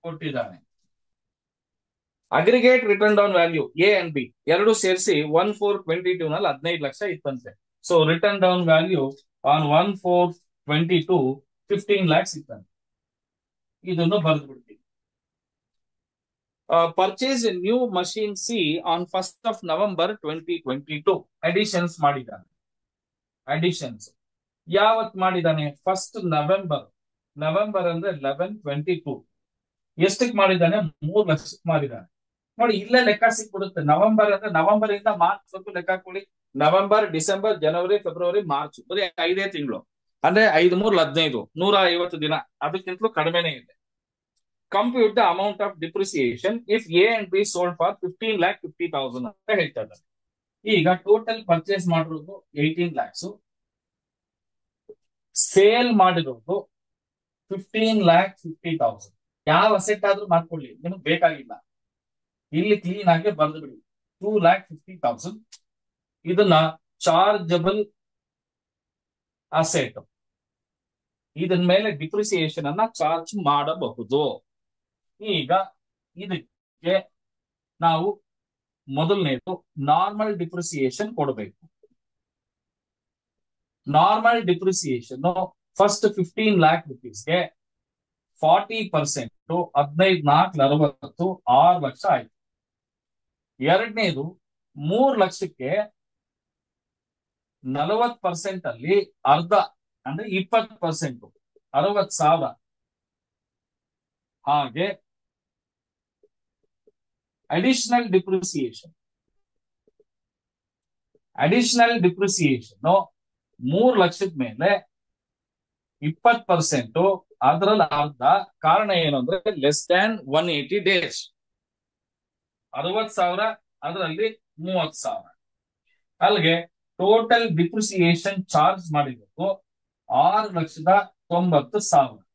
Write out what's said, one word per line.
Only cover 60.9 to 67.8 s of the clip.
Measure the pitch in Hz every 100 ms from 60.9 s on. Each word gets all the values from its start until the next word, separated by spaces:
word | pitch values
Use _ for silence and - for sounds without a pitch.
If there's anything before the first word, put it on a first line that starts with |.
| 190 151
ಬೇಕಾಗಿಲ್ಲ, | 160 165 151 120 - _ _ _ _ _ _ _ _ _
ಇಲ್ಲಿ | 156 202 208
clean | 175 190 190
ಆಗಿ | 165 202
ಬರ್ದು | 165 151 156
ಬಿಡಿ. | 143 123 _ _ _ _
ಟೂ | 202 214
ಲ್ಯಾಕ್ | 170 - -
ಫಿಫ್ಟಿ | 151 _ 185
ತೌಸಂಡ್. | 123 117 175 220 220 - _ _ _ _ _ _
ಇದನ್ನ | 160 180 202 160 160 - _ _
chargeable | - 165 196 208 170 175 165 208